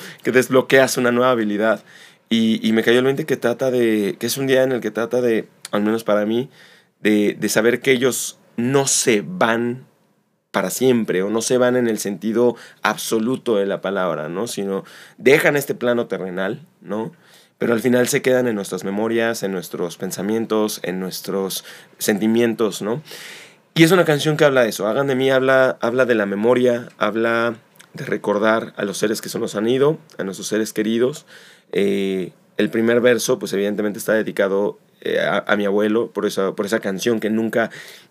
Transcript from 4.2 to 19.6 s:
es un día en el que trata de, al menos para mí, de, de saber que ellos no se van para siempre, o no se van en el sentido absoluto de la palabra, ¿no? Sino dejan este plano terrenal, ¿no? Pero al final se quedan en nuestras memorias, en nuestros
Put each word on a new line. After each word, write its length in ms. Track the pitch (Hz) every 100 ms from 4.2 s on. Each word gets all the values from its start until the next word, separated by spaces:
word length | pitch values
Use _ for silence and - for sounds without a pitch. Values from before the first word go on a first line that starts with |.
| 120
es 120 | 135
un 80 | 135
día 160 | 131
en 80 | 131
el 80 | 123
que 120 | 107
trata 280 | 107 117 123
de, 280 | 123 110 - _ -
al 100 | 107
menos 200 | 104 113
para 200 | 113 104
mí, 240 | 104 120 139 - - - _ _
de, 340 | 101 107 104 -
de 100 | 107
saber 300 | - 113 120
que 120 | 135
ellos 460 | 127 127 120 - - _ -
no 300 | 123 139 135
se 360 | - 131 107 82
van 600 | 90 117 117 120 123 - _ _ _ _ _ _
para 180 | 98 92
siempre, 520 | - 127 120 104 87
o 80 | 98
no 100 | 113
se 160 | 113 127
van 180 | 123 123
en 120 | 117
el 100 | 107
sentido 580 | 98 98 107 113 120 117 - -
absoluto 760 | 104 160 - 113 113 131 - 104
de 100 | 98
la 140 | 87
palabra, 480 | 92 98 90 78 78
¿no? 180 | 90 120
Sino 380 | - 98 95 - - - -
dejan 380 | 117 156 165 143
este 180 | 139
plano 320 | 113 123 120 117
terrenal, 540 | 92 92 90 95 98 - _
¿no? 300 | 76 104 113 - _ - _ -
Pero 160 | 110
al 60 | 117
final 260 | 123 123 123
se 140 | 139
quedan 260 | 131 127 123
en 60 |
nuestras 300 | 104 95 92
memorias, 580 | 95 101 113 113 113 113
en 100 | 98
nuestros 440 | 95